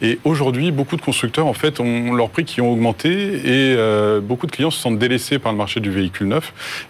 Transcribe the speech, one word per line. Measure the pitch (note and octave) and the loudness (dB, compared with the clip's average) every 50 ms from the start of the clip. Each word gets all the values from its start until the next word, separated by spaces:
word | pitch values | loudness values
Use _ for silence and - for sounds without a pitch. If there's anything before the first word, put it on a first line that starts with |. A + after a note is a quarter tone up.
Et | C3 A2+ A#2+ A#2 | 0 0 0 2
aujourd'hui, | - D3+ E3 C#3 D3 C3+ B2+ B2 D3+ F3+ | 0 0 2 2 2 0 0 0 0 0
beaucoup | D3+ C3+ C#3 - E3+ | 0 0 -2 -2 -2
de | D#3+ | -4
constructeurs, | - - - - - A#2 - D#3 D#3+ D3 | -2 -2 -2 -2 -2 -2 0 0 0 0
en | A2 | 0
fait, | - - D3+ - - | 0 0 -2 0 0
ont | A#2+ A#2+ A#2 A#2+ A#2+ A#2+ B2 | 0 0 0 0 0 0 2
leurs | A#2+ A#2 A2 | 2 0 0
prix | - - D#3+ | 0 -4 -4
qui | - - - | -4 -2 0
ont | B2 A#2+ | 2 2
augmenté, | A#2+ A2+ A#2 A2+ A2 - - D3+ | 2 2 2 0 0 0 0 0
et, | F3+ G3 G3+ G3 G3+ C#3+ - - B2 C3+ C3+ C3 B2+ | 0 0 -2 -2 -4 -2 0 0 2 4 4 4 4
euh, | A#2 A2 A2 G#2+ G#2+ G#2 G#2 G#2+ G#2 | 4 4 4 4 4 4 4 2 2
beaucoup | G2+ G2+ B2 A#2+ - | 0 -2 -4 -4 -4
de | D3 | -6
clients | - - C#3 D#3+ | -4 -2 -2 -2
se | D3+ - | -2 -2
sentent | - B2 A2+ G#2 | -2 -2 0 0
délaissés | A#2+ B2 B2+ A#2+ - - C#3+ C3 | 0 0 0 0 -2 -2 -2 -2
par | - A#2 | 0 -2
le | A2 G#2 | -2 -2
marché | G#2 G2 - A#2 | -2 -2 -2 -4
du | G#2+ G2+ | -2 -2
véhicule | F#2 G2 F#2+ F2+ F#2 - G2+ G2 | 0 0 0 -2 -2 -2 -2 0
neuf | A2+ D#3+ - - - - - - - - - | 0 0 -2 -6 -14 -14 -12 -10 -10 -10 -8